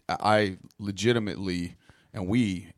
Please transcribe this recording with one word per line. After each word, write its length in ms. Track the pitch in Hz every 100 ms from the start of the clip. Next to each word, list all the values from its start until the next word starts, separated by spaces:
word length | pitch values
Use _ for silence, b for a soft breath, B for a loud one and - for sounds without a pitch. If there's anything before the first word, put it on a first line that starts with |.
| -
I, 80 | 92
I 380 | 104 107 104 92 - -
legitimately," 1000 | 101 95 110 117 104 71 95 90 87 - b b b
and 140 | - 92
we 440 | 120 110 90 92